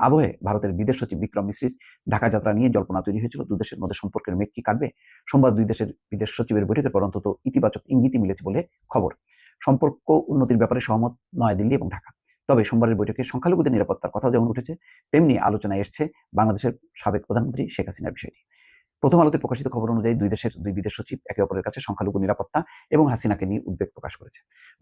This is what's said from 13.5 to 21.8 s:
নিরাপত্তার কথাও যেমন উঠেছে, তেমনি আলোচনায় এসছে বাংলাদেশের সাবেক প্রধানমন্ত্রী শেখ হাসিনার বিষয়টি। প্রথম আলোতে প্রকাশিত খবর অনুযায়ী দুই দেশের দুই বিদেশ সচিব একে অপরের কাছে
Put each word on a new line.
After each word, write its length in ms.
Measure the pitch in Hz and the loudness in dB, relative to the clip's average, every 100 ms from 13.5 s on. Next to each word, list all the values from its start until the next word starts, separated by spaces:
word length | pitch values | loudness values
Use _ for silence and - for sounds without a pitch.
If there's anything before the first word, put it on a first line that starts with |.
| 175 151 117 | 2 2 0
নিরাপত্তার 380 | - 98 - | 0 -2 -4
কথাও 200 | - 131 | -2 0
যেমন 140 | 120 117 | 2 2
উঠেছে, 200 | 120 120 170 _ _ _ | -2 -8 -12 _ _ _
তেমনি 220 | 151 165 123 - | 4 4 4 2
আলোচনায় 340 | 104 104 98 | 0 -2 -4
এসছে 180 | 101 - 151 - _ 104 | -4 -4 -6 -6 _ 0
বাংলাদেশের 340 | 110 98 123 - _ - | 2 2 -2 -4 _ -8
সাবেক 220 | - 98 - | -4 -4 -2
প্রধানমন্ত্রী 340 | 110 135 123 107 | -2 -2 -4 -6
শেখ 120 | - 101 | -6 -8
হাসিনার 260 | - - - | -8 -10 -10
বিষয়টি। 240 | - - _ _ _ _ _ _ | -14 -16 _ _ _ _ _ _
প্রথম 160 | 139 175 | 4 6
আলোতে 160 | 151 143 | 6 2
প্রকাশিত 240 | - 123 135 | -2 -4 -4
খবর 140 | 123 113 | -2 0
অনুযায়ী 200 | 117 113 113 | 0 0 2
দুই 80 | 101 | 0
দেশের 180 | 107 113 - | 0 -4 -6
দুই 80 | 98 98 | -6 -4
বিদেশ 140 | 101 - | -6 -8
সচিব 200 | 107 131 - | -10 -12 -6
একে 100 | - | -2
অপরের 200 | 98 95 98 | -2 -2 -6
কাছে 120 | 131 | -8